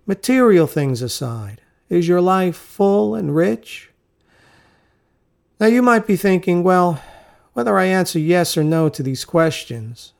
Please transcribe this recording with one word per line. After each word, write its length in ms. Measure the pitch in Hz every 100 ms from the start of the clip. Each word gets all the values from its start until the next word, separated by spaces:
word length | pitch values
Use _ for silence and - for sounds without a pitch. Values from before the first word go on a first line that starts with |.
| -
material 600 | 190 - 262 240 180 151
things 340 | 156 139 120
aside, 600 | 123 - 127 117 101 107 _ _ -
is 180 | 175 170
your 140 | 175
life 340 | 180 190 185 160
full 600 | - - 196 202 208 220
and 200 | 156 151
rich? 540 | 190 226 - - - _ _ _ _ _ _ _ _ _ _ _ _ _ _ _ _ -
Now 80 | 220
you 140 | 240
might 260 | 247 226 220
be 80 | 190
thinking, 480 | 202 185 180 175
"Well, 380 | 185 180 180 156 - - - _ _
whether 240 | 240 240 196
I 80 | 185
answer 340 | 185 180 165
yes 380 | 156 175 165 165
or 60 |
no 260 | 151 165 156
to 140 | -
these 220 | 135 127 -
questions, 880 | 170 160 - - 117 110 117 -